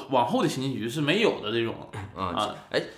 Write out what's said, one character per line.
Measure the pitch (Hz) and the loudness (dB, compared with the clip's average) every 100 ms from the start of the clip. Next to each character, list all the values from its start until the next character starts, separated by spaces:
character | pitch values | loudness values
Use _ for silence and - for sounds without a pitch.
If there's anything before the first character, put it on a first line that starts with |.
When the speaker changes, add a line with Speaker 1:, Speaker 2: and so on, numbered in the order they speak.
| - | 2
Speaker 1:
往 | 131 120 | 2 4
后 | 233 | 4
的 | 185 | 2
情 | - | 0
景 | 131 | -2
喜 | 120 | -2
剧 | 113 | -2
是 | 139 | 0
没 | 143 185 | 2 4
有 | 208 - | 4 2
的 | 104 | -2
这 | 117 | 0
种。 | 113 - - - 98 - | 0 -4 -10 -10 -10 -4
Speaker 2:
嗯， | 92 | -2
Speaker 1:
啊。 | 87 104 - - | 0 -2 -4 -4
Speaker 2:
哎， | - - | -4 -4